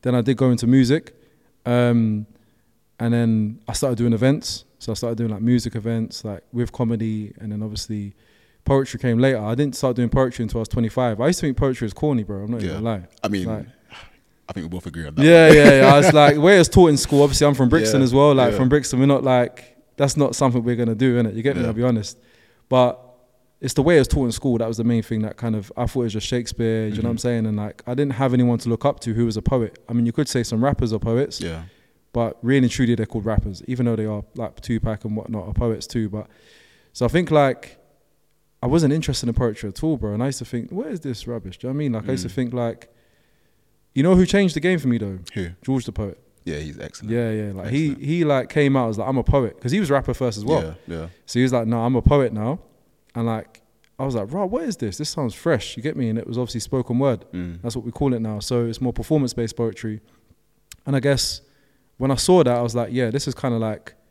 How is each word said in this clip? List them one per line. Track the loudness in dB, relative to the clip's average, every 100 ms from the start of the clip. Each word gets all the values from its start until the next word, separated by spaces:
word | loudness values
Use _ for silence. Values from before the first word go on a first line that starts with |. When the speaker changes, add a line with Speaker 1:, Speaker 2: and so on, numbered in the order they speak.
Speaker 1:
then | 0
I | 0
did | 0 2
go | 2
into | 2 4
music. | 4 4 2 -2 _ _ _ _ _
Um, | -2 2 2 2 2 -2 -6 _ _ _ _ _ _ _
and | -2
then | 2 2 2 0 -6 -10
I |
started | -4 -2 0
doing | 0
events. | 2 2 0 -4 -12 -14 _
So | -10
I |
started | -6 -6 -4
doing, | -4
like, | -2
music | 2 2 0
events, | -8 -6 -4 -6 -8
like, | -12 -12 _
with | -6 -6
comedy. | -4 -4 -2 -4 -6 -8 -12
And | -10
then | -8
obviously | -8 -10 -8 -8 -8 -14 _ _ _ _ 0
poetry | 0 0 -4
came | 0 2
later. | 2 2
I | -2
didn't | -2 -2
start | -2 -4 0
doing | 0
poetry | 2 0 -2
until | -6 -4
I |
was | -4
twenty-five. | -2 -2 0 -2 0
I | 0
used | 0
to | -2
think | 0
poetry | -2 -2 -6
was |
corny, | -4 -2 -2
bro. | -4 -8
I'm | -8
not | -6
even | -6
Speaker 2:
Yeah. |
Speaker 1:
gonna | -4
lie. | -4 -6 -8 _
Speaker 2:
I | -6
mean, | -4 -4
Speaker 1:
Like, | -8 -10 _ _ -20 -20 _ _ _ -14
Speaker 2:
I |
think | -12
we | -10
both | -10 -10
agree | -10 -8
on |
that | 2
Speaker 1:
Yeah, | 8 10 10
Speaker 2:
one. | 10
Speaker 1:
yeah, | 10
yeah. | 10 10 8
It's | 8
Speaker 2:
<laughs> | 8
Speaker 1:
like, | 6
the | 6
way | 6 8
it's | 6
taught | 8 6
in | 6
school, | 2 4
obviously | 4 4 2
I'm |
from | 4 4
Brixton | 4 2 2
Speaker 2:
Yeah, |
Speaker 1:
as | 4
well. | 6 6
Like, | 6 4
Speaker 2:
yeah. | 2
Speaker 1:
from | 2
Brixton, | 2 2 2
we're | 4
not, | 4
like, | 2 2 2 -4 -20 _ _ -2
that's | 0 2
not | 0
something | 2 0 2
we're | 0
gonna | 0 0 2
do, | 2 2
innit? | 0 0
You |
get | -2
me? | -2
Speaker 2:
Yeah. | -2
Speaker 1:
I'll |
be | 0
honest. | 0 0 -4 -12 _ _ _ _ _
But | 2 2 0 -16 _ _ _ _ _
it's | -4
the | 0
way | 4 6
it's | 4
taught | 2
in | 0
school. | -2 0 0
That | -2
was | -2
the |
main | 0 0
thing | 0 -4
that | -4 -6
kind | -4
of, | -4 -6 -6
I | -4
thought | -2
it |
was | -4
just | -4 -4
Shakespeare, | -4 -4 -4 -2 0 -2
do | -2
you |
know | -2
what |
I'm | -2
Speaker 2:
Mm-hmm. |
Speaker 1:
saying? | -2 -2 -2
And, | -4
like, | -6 -10 -8
I |
didn't | -2 -2
have | 0 2
anyone | 4 2 2
to | -2
look | -2
up | -2 -2
to | -4
who | -2
was | -2 0
a |
poet. | -2 0 -2 -8 -6
I |
mean, | -2
you | 0
could | 0 -2
say | -2
some | -2 -2
rappers | 0 0 -2
are | -2
poets, | -2 -2 -2 -6
Speaker 2:
Yeah. | -10 -10 -14 _ _ _ _
Speaker 1:
but | -4 -4 -4
really | 0 4
and | 2
truly | 2 0 0
they're | -2
called | -4 -2
rappers, | -2 -2 -10 -10
even | -2 -2
though |
they | -2 -4
are, | -6 -10
like, | -10 -10 -10
Tupac | -4 -2 -2 -4
and | -6 -6
whatnot | -6 -8 -4
are |
poets | -2 -2 -2 -6
too. | -6 -4
But | -6 -12 _ _ _ _ _ _
so | -4
I | 0
think, | 0 2
like, | 2 2 0 -10 -20 _ _ _ _ _ _ _ _
I | 0
wasn't | 2 2
interested | 0 -2 -4 -4
in | -2
poetry | -2 -4 -10
at | -6
all, | -4 -4
bro. | -4
And | -4
I | -4
used | -6
to |
think, | -8 -8 -8
"What | -10 -8
is | -8
this | -8 -10 -8
rubbish?" | -10 -12 -12
Do | -8
you |
know | -4
what |
I |
mean? | -4
Like, | -4 -4
I |
used | -6
to | -6
Speaker 2:
Mm. |
Speaker 1:
think, | -6 -4
like, | -4 -4 -6 -16 _ _ _ _ _ _ _ _ _ _
you | -2
know | 4
who | 4 4
changed | 2 0
the | 0
game | -2 -2
for | -2
me, | -4
though? | -4 -10 -12
Speaker 2:
Who? | -10 -10 -10
Speaker 1:
George | -4 -4 -4
the |
Poet. | -8 -8 -10 _ _
Speaker 2:
Yeah, | -10 -10
he's | -10 -12
excellent. | -16 -14 -6
Speaker 1:
Yeah, | -4 -2
yeah. | -4 -6
Like, | -10 -4
he, | -2 -2
Speaker 2:
Excellent. | -4 -4
Speaker 1:
he, | -2
like, | 0 0 -2
came | 0 2 2
out | 0
as, | -4
like, | -2
"I'm | -2
a |
poet," | 2 2 0 -6
'cause | -4
he | -2
was | 0
a |
rapper | 0 0
first | -4 -4 -4
as |
well. | -2 -2 -2 -10 -12
Speaker 2:
Yeah, | -12
yeah. | -12 -16 -8
Speaker 1:
So | 0
he |
was | 0
like, | 0 -2
"No, | -2
I'm | 0 2
a |
poet | 4 4 0
now." | -2 -6 -6 -12 _ _ _ _
And, | -6 -4
like, | -4 -8 _ _ _ _ _
I |
was | -6
like, | -4 -6
"Rah, | -6 -4
what | -4
is | -6 -6
this? | -8 -8
This | -8
sounds | -6 -6
fresh," | -4 -2 -2 -4 -8
you |
get | -8 -4
me? | -4
And | -4
it | -4
was | -6
obviously | -6 -6
spoken | -6 -6 -2 0
word. | 0 -2 -6
Speaker 2:
Mm. | -10 -10 -8
Speaker 1:
That's | -10 -8
what |
we | -10
call | -4 -2
it | -2
now. | -4 -6
So | -4 -2 -2
it's | -4
more | -6
performance-based | -6 -2 0 0 -4 -6 -4
poetry. | -6 -6 -10 -10 _ _ _ _ _ _ _ -16 -4
And | -2
I |
guess | 0 0 -2 -8 _ _ _ _ _ _
when | -2
I |
saw | -2 4 4
that, | 4 2
I |
was | -2
like, | -2 -4
"Yeah, | -2 -2
this | -2 -6
is |
kinda | -6 -4 -2
like" | -4 -6 -12 _ _